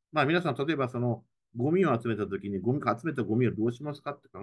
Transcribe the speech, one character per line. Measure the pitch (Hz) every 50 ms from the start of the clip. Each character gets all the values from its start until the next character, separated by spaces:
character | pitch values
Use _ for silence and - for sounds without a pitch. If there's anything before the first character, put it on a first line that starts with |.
| _ _
ま | - 156
あ、 | 139
皆 | 139 165 175
さ | 175 160
ん、 | 123
例 | - 139 151 160
え | 139
ば | 131 123
そ | - 120
の、 | 123 123 117 123 - _ _ _ _ _ - 117
ゴ | 120 147
ミ | 170 190 190
を | 156 120 123
集 | - 120
め | 110
た | 101 104 90
時 | 98 95 98 101
に、 | 101 95
ゴ | - 117
ミ | 131 147
か、 | - - - -
集 | - 165
め | 143
た | - -
ゴ | 95 110
ミ | 120 127 110
を |
ど | 90 101 107
う | 120 120
し | - 143
ま | 151 147
す | -
か | - 147
っ | 139 -
て | - _
考 | - 92